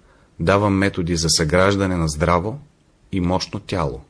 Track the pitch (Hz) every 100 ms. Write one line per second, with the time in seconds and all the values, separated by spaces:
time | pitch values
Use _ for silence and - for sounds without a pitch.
0 | _ _ _ - 82 101 104 95 98 -
1 | 85 85 82 - 80 90 98 98 95 87
2 | 80 76 87 87 104 143 - _ _ _
3 | _ 98 87 92 - 101 - 95 76 -